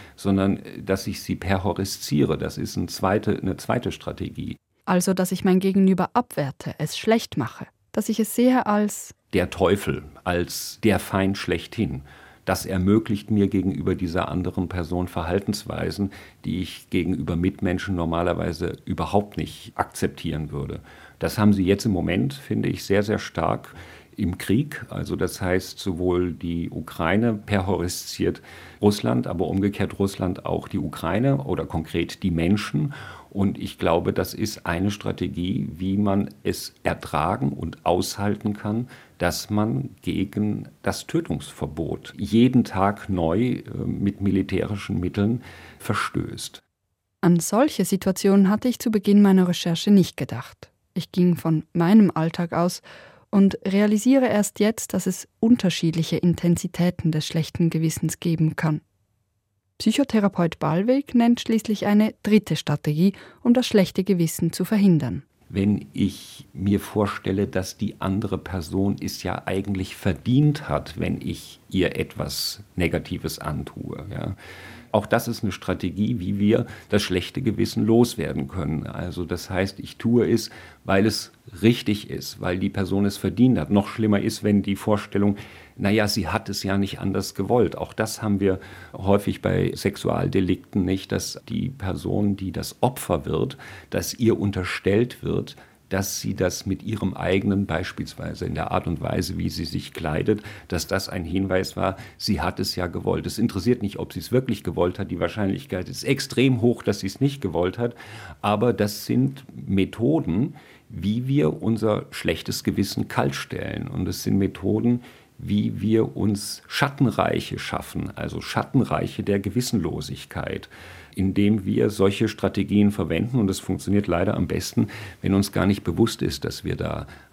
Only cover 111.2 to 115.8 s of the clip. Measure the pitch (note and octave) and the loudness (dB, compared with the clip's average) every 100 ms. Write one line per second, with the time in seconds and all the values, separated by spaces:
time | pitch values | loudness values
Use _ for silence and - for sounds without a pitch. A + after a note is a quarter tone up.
111.2 | B2+ C#3 D3+ - G2+ A2 G#2+ G#2 - - | 0 2 2 0 -2 0 2 0 -2 -6
112.2 | F2 E2+ - - - D#2+ G2+ - A2 - | -2 -2 -4 -4 -2 0 -2 -2 -4 0
113.2 | C#3 - - - - - - F2 F2+ F#2 | 0 -2 -8 -8 -6 -6 -6 -4 -4 -4
114.2 | G#2+ G2+ G2 - G2 G#2 A#2+ B2 - - | 0 2 2 -2 -2 0 2 0 -4 -20
115.2 | - - E2+ G#2 A2 G2+ | -20 -12 -2 0 0 -2